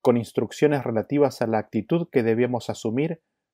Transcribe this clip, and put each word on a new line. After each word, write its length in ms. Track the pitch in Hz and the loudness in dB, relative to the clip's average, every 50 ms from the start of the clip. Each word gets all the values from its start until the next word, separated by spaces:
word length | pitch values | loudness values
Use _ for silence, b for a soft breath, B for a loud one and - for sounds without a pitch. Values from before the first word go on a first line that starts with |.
con 140 | - 135 120 | 4 4 2
instrucciones 680 | 120 107 - - - 117 - - - 147 147 147 135 120 | 2 0 -2 -4 -4 -4 -4 -2 0 2 2 2 0 -2
relativas 560 | 123 113 110 107 - 139 143 143 131 - - | -2 -2 -2 -2 -2 2 2 2 2 2 -2
a 60 | 123 | -2
la 100 | 113 110 | 0 0
actitud 500 | 107 107 _ - 110 101 - 165 170 170 _ | -2 -2 _ -4 -4 -2 0 -2 -2 -2 _
que 140 | - 135 113 | 0 2 2
debíamos 460 | 117 110 113 123 123 123 117 - - | 2 2 2 2 0 0 -4 -4 -6
asumir 520 | 104 - - 113 110 131 151 165 165 _ _ _ _ _ _ _ | -10 -6 -4 -4 -2 -2 -2 -2 -4 _ _ _ _ _ _ _